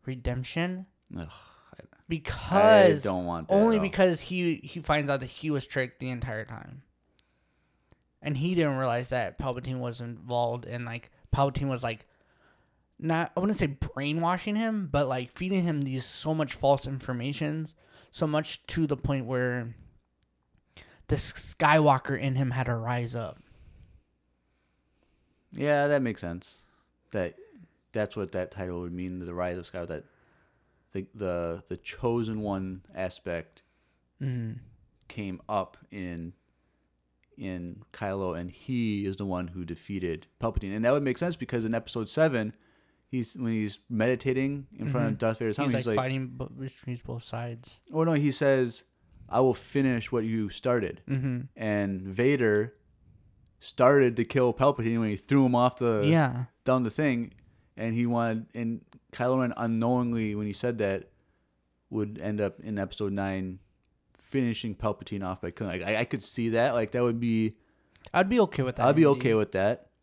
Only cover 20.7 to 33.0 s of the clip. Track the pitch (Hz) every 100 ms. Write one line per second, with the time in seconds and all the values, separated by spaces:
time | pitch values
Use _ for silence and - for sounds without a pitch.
20.7 | - - - - 147 - - - - 151
21.7 | 156 151 131 - 135 135 131 131 123 123
22.7 | 117 113 123 117 120 101 - _ - -
23.7 | - - - _ _ _ _ _ _ _
24.7 | _ _ _ _ _ _ _ _ - 143
25.7 | 147 143 143 123 101 85 87 - - _
26.7 | _ _ _ _ 107 87 - - - -
27.7 | _ _ 113 104 - 95 92 90 - 92
28.7 | 87 87 90 90 90 87 87 90 90 85
29.7 | 90 85 78 - _ _ _ _ _ _
30.7 | _ _ 98 92 113 98 87 85 85 -
31.7 | 92 - - 123 117 113 107 104 95 95
32.7 | 92 - -